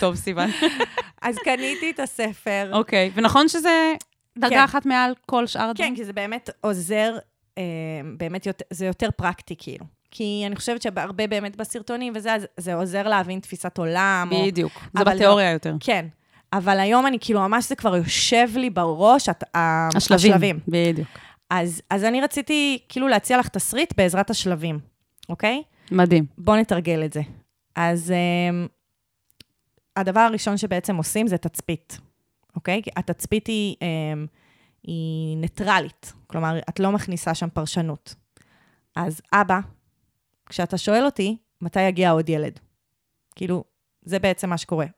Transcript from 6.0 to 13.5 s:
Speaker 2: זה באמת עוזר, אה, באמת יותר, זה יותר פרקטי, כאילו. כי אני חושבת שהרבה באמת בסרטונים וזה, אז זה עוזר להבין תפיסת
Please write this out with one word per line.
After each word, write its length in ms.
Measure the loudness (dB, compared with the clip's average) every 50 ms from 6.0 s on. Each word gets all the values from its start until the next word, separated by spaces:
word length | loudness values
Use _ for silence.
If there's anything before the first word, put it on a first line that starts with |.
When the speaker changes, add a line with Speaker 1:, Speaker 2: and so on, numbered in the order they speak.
| -8
Speaker 2:
זה 80 | -8
באמת 380 | -8 -6 -6 -6 -8 -10 -12 -14 -10 _
עוזר, 560 | -2 -2 -2 -2 -2 -2 0 0 0 0 -2 -4 -10 _ _ _ _ _ -10 -8
אה, 40 | -8 -6 -6 -6 -6 -8 -8 -8 -10 -10 -10
באמת 300 | -8 -8 -6 -6 -6 -6
יותר, 180 | -6 -8 -8 -10 -12
זה 160 | -8 -6 -4
יותר 220 | -4 -2 -2 -2 -4 -2
פרקטי, 380 | -2 -4 -4 -4 -6 -10 -16 -16 -14
כאילו. 260 | -14 -14 -14 -14 -16 -20 _ _ _ _
כי 320 | -10 -8 -6 -4 -4 -4 -4
אני 100 | -6 -6
חושבת 260 | -6 -4 -4 -4 -4
שהרבה 440 | -4 -6 -4 -4 -6 -6 -4 -4 -4
באמת 300 | -2 -2 -4 -4 -6 -8
בסרטונים 560 | -10 -10 -10 -10 -10 -10 -8 -8 -6 -6 -8 -8
וזה, 180 | -6 -4 -2 -2
אז 120 | -2 -4 -8 _
זה 180 | -10 -6 -4 -4
עוזר 340 | -2 -2 -2 -2 -2 0 0
להבין 320 | 0 0 0 -2 -6 -8
תפיסת 380 | -10 -10